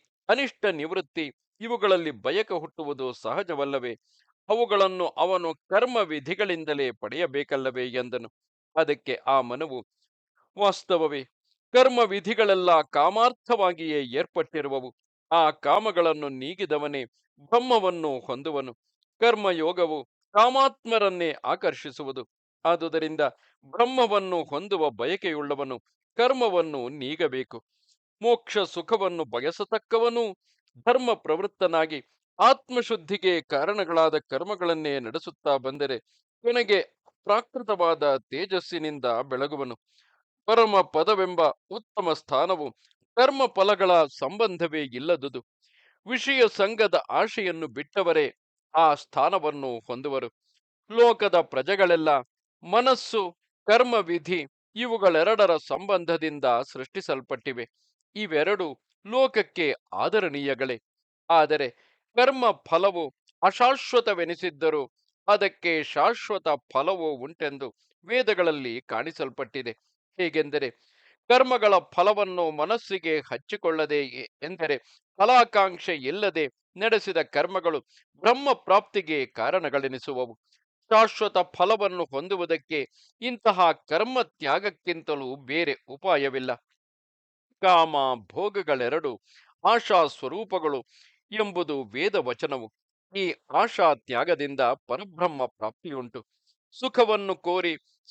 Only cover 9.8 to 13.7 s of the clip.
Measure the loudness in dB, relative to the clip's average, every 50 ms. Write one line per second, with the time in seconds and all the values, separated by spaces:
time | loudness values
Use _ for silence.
9.8 | -14 _ _ _ _ _ _ _ _ _ _ _ _ _ -4 0 0 0 0 0
10.8 | -2 0 0 0 0 0 -4 -6 -10 _ _ _ _ _ _ _ _ _ 4 6
11.8 | 6 6 4 2 2 2 0 -4 -4 -2 0 2 2 4 2 2 4 4 4 4
12.8 | 2 _ 0 2 2 2 4 4 2 2 0 _ _ -2 0 2 2 0